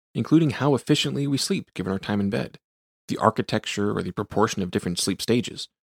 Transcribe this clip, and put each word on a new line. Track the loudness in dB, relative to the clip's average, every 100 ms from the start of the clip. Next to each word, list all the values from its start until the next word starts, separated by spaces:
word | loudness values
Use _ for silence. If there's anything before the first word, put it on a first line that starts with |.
| _
including | -4 4 4 4
how | 2 2 2
efficiently | 2 0 0 -2 -2
we | 0
sleep | 0 -4 -6
given | -6 -4
our | -2
time | -2 0
in | 0
bed, | 0 -4 -10 _ _ _ _ -6
the | 2
architecture | 4 4 0 -2 -4 -2 -2 -2
or |
the | -4
proportion | -6 -4 0 0 0
of | -2
different | -2 -2 -4
sleep | -2 -2
stages, | 0 0 0 -8 -14 _